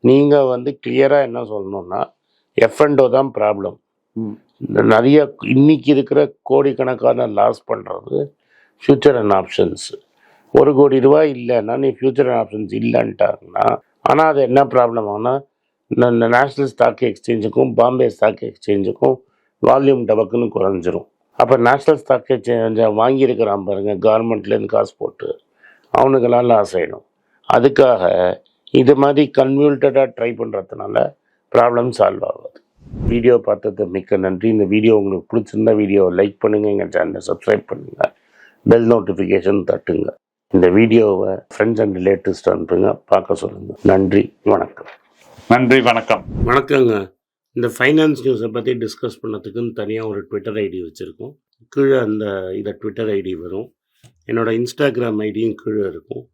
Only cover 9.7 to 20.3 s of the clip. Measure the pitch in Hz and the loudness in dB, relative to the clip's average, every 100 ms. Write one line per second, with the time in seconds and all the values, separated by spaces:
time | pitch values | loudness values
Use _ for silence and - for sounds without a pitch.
9.7 | 92 - - _ _ _ _ _ - 139 | -4 -14 -18 _ _ _ _ _ 2 4
10.7 | 135 143 135 131 151 156 127 120 120 107 | 6 4 6 4 4 2 -2 -2 -2 -2
11.7 | 127 135 - 131 127 127 120 110 107 104 | -4 -4 -2 -4 0 0 0 -4 -6 -8
12.7 | 104 117 120 110 101 - - - 90 - | -6 -2 -2 -2 -2 -2 -2 -8 -2 -2
13.7 | 117 _ _ - 147 160 143 127 131 135 | -2 _ _ 0 2 2 2 2 2 4
14.7 | 127 120 113 104 104 117 139 - _ _ | 2 2 0 -6 -4 -2 -4 -6 _ _
15.7 | _ _ - 123 117 117 120 139 135 135 | _ _ 0 2 2 2 2 0 -2 -6
16.7 | - 117 117 123 101 - 117 107 127 131 | 0 0 0 -4 -4 -6 -4 -2 0 0
17.7 | 113 120 127 123 - 107 104 113 - - | 2 2 2 -2 0 -2 -2 -12 -12 -4
18.7 | 101 98 98 131 131 _ _ _ _ 123 | -2 -2 0 0 0 _ _ _ _ 2
19.7 | 131 139 131 110 107 101 | 4 4 0 0 0 0